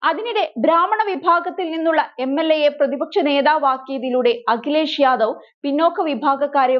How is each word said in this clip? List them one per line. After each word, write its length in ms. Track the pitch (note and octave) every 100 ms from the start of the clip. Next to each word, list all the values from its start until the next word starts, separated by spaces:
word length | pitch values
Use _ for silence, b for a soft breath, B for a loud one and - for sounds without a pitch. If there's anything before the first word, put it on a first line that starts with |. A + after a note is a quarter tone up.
| D#4
അതിനിടെ 320 | D#4 A#4 G#4+ F4+ A#3+
ബ്രാഹ്മണ 380 | D#4 E4 F#4 G#4+ G#4
വിഭാഗത്തിൽ 560 | F4+ F4+ F4 F4 - E4
നിന്നുള്ള 280 | D#4+ D#4+ D#4 - -
എം 100 | C4 C#4+
എൽ 80 | D#4+ D#4
എയെ 140 | D4 D4
പ്രതിപക്ഷ 400 | C#4 C4+ - G4+ D4
നേതാവാക്കിയതിലൂടെ 1040 | C#4+ C#4 D#4 C#4 C4 C4+ C4+ B3+ B3+ A#3+ A#3 -
അഖിലേഷ് 460 | A#3 C#4+ D4+ D#4 -
യാദവ് 300 | C4 B3 A3+ - B _
പിന്നോക്ക 380 | C#4+ C#4+ E4+ F4 D#4+
വിഭാഗക്കാരെ 640 | B3 C#4 C4+ C#4+ C#4+ B3+